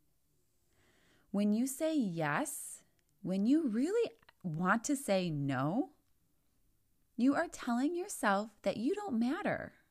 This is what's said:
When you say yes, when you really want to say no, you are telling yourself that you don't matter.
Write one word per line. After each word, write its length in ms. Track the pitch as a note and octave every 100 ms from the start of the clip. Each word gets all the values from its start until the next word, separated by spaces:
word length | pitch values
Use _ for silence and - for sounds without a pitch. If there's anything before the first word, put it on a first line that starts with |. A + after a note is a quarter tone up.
| _ _ _ _ _ _ _ _ _ _ _ _ _
When 220 | G3 G#3
you 140 | G#3+ C4
say 280 | - D#4+ D#4
yes, 880 | G3+ E3 D3+ D#3 D#4 - - - - _ _ _
when 240 | E3+ F#3+ A3
you 220 | D#4 C#4
really 440 | A3 D#4 A#4 A4+ - - _
want 420 | F3+ D#3 F3+ A#3 C4
to 100 | C#4
say 340 | - F#3+ F3+
no, 600 | D3 C#3 C3 D3 A3+ F#4+ _ _ _ _ _ _ _ _ _ _ _ _ -
you 180 | B3+ D4
are 120 | F4
telling 440 | - B3 A#3+ D4 F4
yourself 560 | G4+ - A3 G3 A3 -
that 140 | G3 -
you 180 | C4 G4
don't 240 | G4+ A3+
matter. 540 | A#3+ F#4 C#4+ - - - _